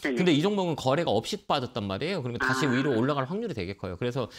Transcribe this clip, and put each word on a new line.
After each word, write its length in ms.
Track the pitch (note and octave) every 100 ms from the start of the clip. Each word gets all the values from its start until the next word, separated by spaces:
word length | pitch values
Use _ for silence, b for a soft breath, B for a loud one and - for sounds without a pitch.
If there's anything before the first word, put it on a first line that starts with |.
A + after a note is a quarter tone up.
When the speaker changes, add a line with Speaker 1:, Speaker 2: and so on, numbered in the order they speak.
Speaker 1:
네. 120 | D3
Speaker 2:
근데 180 | B2 F3+
이 80 | D3
종목은 340 | F#3 G3+ F3+ C#3
거래가 340 | C3 C#3+ E3
없이 360 | G#2+ - G3 -
빠졌단 380 | D3+ A#2+ A#2 G2+
말이에요. 360 | F#2+ D#3 F#3+
그러니까 240 | B2 A#2 C3
다시 200 | C3 C#3+
Speaker 1:
아. 40 |
Speaker 2:
위로 260 | B2 D3 A2+
올라갈 280 | C3 C#3+
확률이 280 | B2+ G3 A#3
되게 200 | A2 F2+
커요. 220 | G2 F#2+ F2
그래서 300 | B2 B2+ A#2